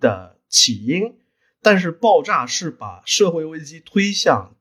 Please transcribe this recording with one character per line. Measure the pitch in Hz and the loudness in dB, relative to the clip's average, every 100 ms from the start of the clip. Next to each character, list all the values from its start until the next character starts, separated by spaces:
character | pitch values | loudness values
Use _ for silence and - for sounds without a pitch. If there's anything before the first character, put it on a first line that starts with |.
的 | 123 95 90 _ - | -2 -2 -10 _ -2
起 | - - 104 113 | 0 2 0 -2
因， | 175 226 _ _ _ _ _ | -2 -4 _ _ _ _ _
但 | 214 190 | 2 4
是 | 175 | 0
爆 | 165 226 175 | 0 2 4
炸 | 143 160 123 | 2 -4 -2
是 | - 170 | -6 -8
把 | - 104 90 | -10 -16 -12
社 | - - 190 | -4 0 0
会 | 170 | -2
危 | 156 160 | -6 -12
机 | 143 160 | -16 -20
推 | - 202 202 | -4 -2 0
向 | 196 175 117 92 _ | 0 0 0 -2 _